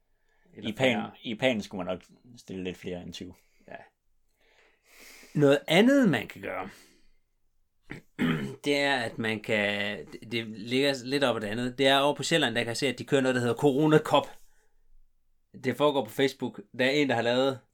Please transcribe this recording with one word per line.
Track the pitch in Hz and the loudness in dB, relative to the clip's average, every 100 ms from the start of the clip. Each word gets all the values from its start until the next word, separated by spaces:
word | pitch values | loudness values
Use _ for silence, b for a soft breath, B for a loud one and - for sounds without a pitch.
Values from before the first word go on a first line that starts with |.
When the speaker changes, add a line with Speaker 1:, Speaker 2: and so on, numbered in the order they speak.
| _ _ _ _ _ | _ _ _ _ _
Speaker 1:
Eller | 107 110 | -10 -10
Speaker 2:
I | |
Pan, | 107 131 110 | 0 0 0
Speaker 1:
færre. | 107 - | -6 -12
Speaker 2:
i | 123 107 | -10 0
Pan | 131 107 | 0 0
skulle | - 101 87 | -6 -8 -6
man | |
nok | 90 - _ 127 - | -8 -10 _ -20 -20
stille | - 95 | -14 -8
lidt | 92 85 | -8 -8
flere | 95 87 | -10 -10
end | 87 | -12
tyve. | - 90 - _ _ - | -14 -16 -18 _ _ -20
Speaker 1:
Ja. | - - _ _ _ _ _ b b b b b b b b b 151 | -20 -20 _ _ _ _ _ b b b b b b b b b 2
Noget | 143 143 - | 4 4 4
andet, | 165 240 285 226 | 4 6 6 4
man | 120 87 | 2 -4
kan | 98 | -10
gøre, | 98 92 196 b b b b b _ _ _ _ _ _ - - _ - | -10 -8 -10 b b b b b _ _ _ _ _ _ -18 -18 _ -4
<clears throat> | 165 156 139 - 143 | -2 -2 -4 -6 -2
det | 143 | 0
er, | 139 131 | 0 0
at | 113 - | -4 -4
man | 113 107 | -4 -4
kan, | - 107 104 101 101 98 - | -2 0 0 -2 -4 -6 -12
det, | - 117 | -16 -8
det | 117 113 | -6 -6
ligger | 110 117 127 139 135 123 | -12 -4 0 0 -2 -4
lidt | 143 | 0
op | 131 113 | 0 0
ad | |
det | 104 | -4
andet, | 110 123 123 | -4 -6 0
det | 135 | 4
er | 139 | 4
over | 143 147 | 2 -2
på | |
Sjælland, | 131 165 127 117 | -2 0 0 -2
der | |
kan | 117 | -4
jeg | 113 | -2
se, | 135 | -4
at | 123 | -4
de | 117 | 0
kører | 135 | 0
noget, | 131 127 | 2 2
der | |
hedder | 120 113 | 0 2
Corona | 143 131 156 156 | 2 4 6 4
Cup. | - 143 - - - _ _ _ _ - _ _ _ _ _ 127 | 6 2 2 -16 -20 _ _ _ _ -20 _ _ _ _ _ -8
Det | 127 117 | -6 2
foregår | 147 135 123 | 2 2 -4
på | |
Facebook. | - 135 - 120 - - 120 | 0 0 0 -10 -10 -16 -2
Der | 127 | 0
er | |
en, | 147 139 | 2 2
der | 117 | 2
har | |
lavet | 117 123 135 127 _ | 2 2 2 -2 _